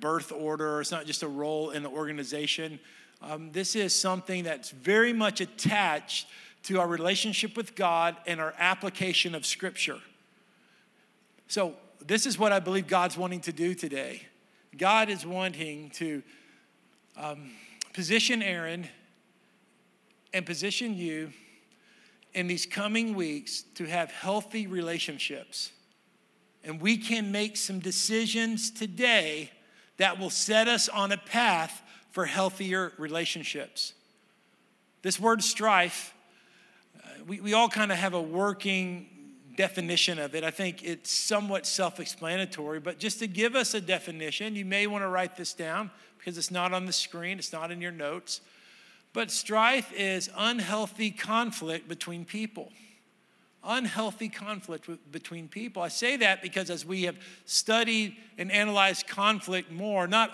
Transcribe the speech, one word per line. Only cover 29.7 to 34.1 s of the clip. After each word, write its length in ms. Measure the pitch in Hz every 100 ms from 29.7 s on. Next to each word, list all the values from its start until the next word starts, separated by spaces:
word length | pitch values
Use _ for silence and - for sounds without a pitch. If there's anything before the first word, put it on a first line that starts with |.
| - - -
that 240 | 190 185
will 120 | 185
set 360 | - - 220 226
us 220 | 233 -
on 240 | 208 196
a 40 | 202
path 640 | - 233 233 175 160 - - - -
for 160 | - 156
healthier 680 | 190 190 190 190 190 175 -
relationships. 960 | 151 165 165 170 143 147 - - - - _